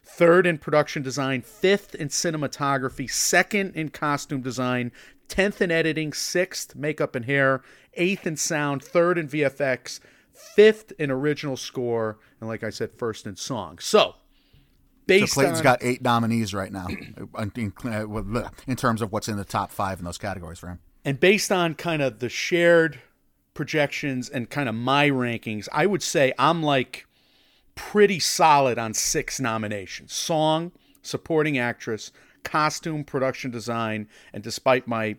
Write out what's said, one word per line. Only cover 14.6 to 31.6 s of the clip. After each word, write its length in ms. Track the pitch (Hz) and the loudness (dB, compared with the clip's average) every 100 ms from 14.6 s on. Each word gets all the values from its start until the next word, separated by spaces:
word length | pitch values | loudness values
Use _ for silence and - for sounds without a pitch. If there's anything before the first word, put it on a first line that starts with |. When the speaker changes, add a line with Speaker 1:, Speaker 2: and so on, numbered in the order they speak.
| _ _ _ _ - | _ _ _ _ 2
Speaker 1:
based 260 | 190 - | 4 4
Speaker 2:
So 80 | - | 2
Clayton's 180 | 135 165 | 2 4
Speaker 1:
on 60 | |
Speaker 2:
got 140 | 147 123 | 2 2
eight 200 | 123 127 | 0 -2
nominees 500 | 127 117 113 117 107 | 2 2 2 0 -2
right 200 | 101 98 | -4 -6
now, 160 | 98 90 | -8 -8
<clears throat> 500 | - - 107 - - | -8 -10 -14 -14 -8
in, 140 | 107 | -8
in, 180 | 127 107 - 127 | -4 -6 -6 -6
uh, 120 | 107 107 | -6 -6
with, 400 | 107 101 117 110 - - | -6 -4 -4 -6 -10 -8
in 100 | 123 | -2
terms 240 | 131 110 | 0 0
of 100 | 110 | -2
what's 160 | 104 - | -4 -4
in 80 | 104 | -6
the 60 | |
top 260 | 98 107 98 | -4 -4 -4
five 300 | - 101 95 | -4 -4 -4
in 40 | |
those 140 | 87 87 | -8 -8
categories 400 | 104 95 82 82 | -8 -8 -12 -14
for 80 | 87 | -14
him. 120 | 90 _ _ | -14 _ _
Speaker 1:
And 160 | 151 139 | -6 2
based 320 | 180 208 - | 4 4 2
on 240 | 190 170 147 | 0 0 -2
kind 260 | 175 156 | -4 0
of 160 | 139 107 | -2 -2
the 100 | 120 | -8
shared 680 | - - 170 170 170 160 131 - _ _ _ _ | -6 -2 4 6 8 6 0 -20 _ _ _ _
projections 760 | - 143 156 143 - 147 127 120 | -10 -4 0 0 -2 -6 -4 -6
and 220 | 131 113 | -6 -6
kind 180 | 147 135 | -4 -4
of 60 | |
my 340 | 113 123 143 147 | -2 2 4 4
rankings, 580 | 135 123 113 - 107 98 | 2 0 -4 -6 -8 -4
I 140 | 151 175 | 0 2
would 160 | 190 | 2
say 300 | - 170 131 - | 0 2 2 4
I'm, 240 | 139 170 | 2 2
like, 440 | 156 139 123 - - _ _ _ _ _ _ | 2 2 0 -8 -18 _ _ _ _ _ _
pretty 440 | - - 208 202 175 | -18 -2 4 6 4
solid 600 | - - 165 143 135 113 | 0 4 6 8 6 2
on 140 | 113 | -4
six 480 | 107 - 156 123 - | -2 -2 -2 -4 -4
nominations. 720 | 127 110 107 104 92 - 69 | -2 -2 -4 -6 -8 -14 -10
Song, 600 | - - 160 156 156 170 - _ _ | -8 -2 0 2 0 -2 -12 _ _
Supporting 540 | - 131 - 160 151 | -10 -10 -2 0 2
Actress, 540 | 139 | 0